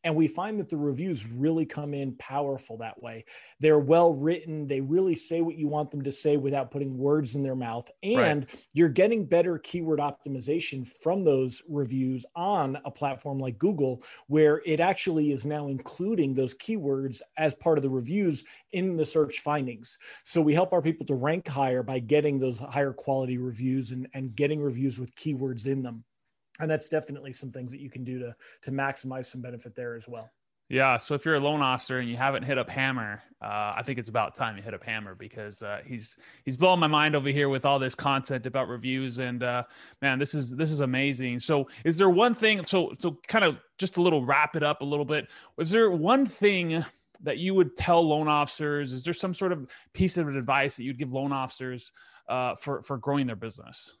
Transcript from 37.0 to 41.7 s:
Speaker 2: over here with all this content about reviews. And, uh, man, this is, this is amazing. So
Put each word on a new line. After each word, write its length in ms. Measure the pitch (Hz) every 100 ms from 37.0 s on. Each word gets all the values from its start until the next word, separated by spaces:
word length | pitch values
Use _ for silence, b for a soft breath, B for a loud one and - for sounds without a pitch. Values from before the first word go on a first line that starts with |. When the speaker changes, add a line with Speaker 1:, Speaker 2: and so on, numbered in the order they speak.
| 151 147
Speaker 2:
over 140 | 139
here 180 | 143 139
with 160 | 135
all 140 | 139 139
this 160 | 131
content 540 | - 143 135 135 131 123
about 220 | 135 117
reviews. 500 | 120 127 131 131 120
And, 240 | 127 123
uh, 220 | 123 120 120 B B B
man, 160 | 139 131
this 160 | 143
is, 220 | 151 123 127
this 160 | 160
is 80 | 151
amazing. 640 | 135 127 139 127 127 120
So 260 | - 147 135